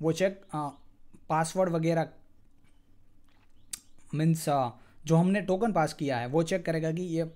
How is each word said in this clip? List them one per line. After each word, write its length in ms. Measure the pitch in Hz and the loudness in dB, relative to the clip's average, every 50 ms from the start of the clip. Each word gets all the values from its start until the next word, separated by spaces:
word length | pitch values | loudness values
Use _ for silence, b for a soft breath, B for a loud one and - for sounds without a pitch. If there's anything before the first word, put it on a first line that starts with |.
वो 100 | 147 160 | -2 0
चेक, 300 | 160 170 185 196 196 - - - - | 2 2 0 0 0 -4 -12 -10 -8
आ, 140 | 151 147 139 - - - - - - - - - - - - | -6 -6 -6 -8 -12 -20 -20 -20 -20 -20 -20 -20 -14 -6 -2
पासवर्ड 400 | 156 156 165 165 - 185 190 180 170 | 0 0 0 0 0 0 0 2 0
वगैरह 360 | 165 160 165 165 165 156 - - - - - - - - - - - - - - - - - - - - - - - - - - - - - - - - - - - - - - - - - - | 0 0 2 2 0 0 -2 -6 -16 -20 -20 -20 -20 -20 -20 -20 -20 -20 -20 -20 -20 -20 -20 -20 -20 -20 -20 -20 -20 -20 -20 -20 -20 -20 -20 -20 -20 -20 -18 -18 -18 -18 -20 -20 -20 -12 -8 -2
मीन्स, 320 | 147 156 165 165 160 - 151 | 0 2 2 2 0 0 0
आ, 220 | 143 139 131 120 b b b b b b - | 0 2 0 -2 b b b b b b 0
जो 100 | 151 160 | 2 4
हमने 260 | 165 175 185 196 208 | 4 4 4 2 0
टोकन 320 | 170 180 185 190 233 226 185 | 0 0 0 0 0 0 0
पास 200 | 170 156 151 - | 0 0 0 -2
किया 240 | - 156 139 131 | -4 -4 -2 -2
है 100 | 117 120 | -2 -2
वो 160 | 123 139 165 165 | 0 0 0 0
चेक 220 | 165 190 185 170 | 0 -2 -2 -2
करेगा 260 | 170 160 160 160 160 | -2 -2 -2 -2 -2
कि 100 | 160 170 | -2 -4
ये 240 | 185 180 160 165 165 160 - | -4 -4 -4 -4 -4 -4 -8